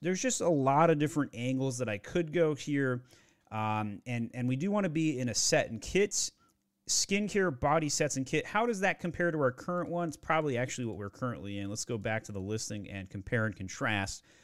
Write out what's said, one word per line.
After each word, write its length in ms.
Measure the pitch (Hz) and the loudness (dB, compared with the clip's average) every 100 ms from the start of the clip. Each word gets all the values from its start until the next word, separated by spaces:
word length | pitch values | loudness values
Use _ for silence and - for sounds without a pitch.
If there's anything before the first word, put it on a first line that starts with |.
There's 200 | 160 185 | -4 0
just 180 | 262 - | 0 0
a 100 | 170 | 2
lot 400 | 151 135 139 170 | 4 4 6 6
of 100 | 151 | 6
different 320 | 151 151 131 | 2 0 -2
angles 440 | 110 123 131 135 123 | -2 -2 0 0 -2
that 100 | 113 | -2
I 80 | 104 | -4
could 340 | - 180 160 | -2 -2 0
go 240 | 165 160 147 | 2 2 0
here. 480 | - 143 135 127 - - _ _ - | 0 0 2 0 -6 -20 _ _ -8
Um, 500 | 110 110 107 107 101 - | -2 0 0 -2 -6 -6
and, 240 | 120 113 | -4 -4
and 140 | 123 123 | -2 0
we 80 | 131 | 2
do 160 | 190 | 2
wanna 180 | 208 190 | 2 2
be 300 | 156 156 127 | 2 0 0
in 100 | 123 | 0
a 60 | 107 | 0
set 340 | - 151 - | 4 4 2
and 120 | 110 | -4
kits. 500 | - 185 202 - - - _ _ _ _ - | 0 2 2 0 -4 -6 _ _ _ _ -2
Skincare, 680 | - - 196 208 202 185 127 | 0 2 0 0 0 0 2
body 300 | 143 160 151 | 2 4 2
sets, 260 | - 151 131 | 2 0 0
and 100 | 131 | 0
kit. 200 | 151 - | 0 0
How 200 | 208 240 | 0 0
does 140 | 202 | 2
that 220 | 190 165 | 0 0
compare 300 | 175 - 175 | -4 0 0
to 60 | 156 | 2
our 120 | 131 | 2
current 380 | 123 - 175 160 | 0 -4 -4 -2
one? 180 | 170 170 | -2 -4
It's 80 | - | -4
probably 420 | - 160 151 120 | 0 0 2 0
actually 280 | 127 - 117 | -2 -4 -6
what 100 | 95 | -6
we're 140 | 101 | -8
currently 500 | - 123 73 98 101 | -6 -6 -4 -6 -6
in. 100 | 98 | -6
Let's 140 | 104 | -6
go 140 | - 117 | -4 -4
back 260 | 110 110 - | -2 -2 -4
to 60 | |
the 80 | 98 | -6
listing 500 | 95 110 - 104 - | -4 -4 -4 -8 -8
and 200 | 98 95 | -10 -8
compare 360 | 101 - 120 110 | -10 -2 0 0
and 100 | 98 | -2
contrast. 680 | 98 - 127 104 98 - - - | -8 -4 -2 0 -2 -6 -16 -20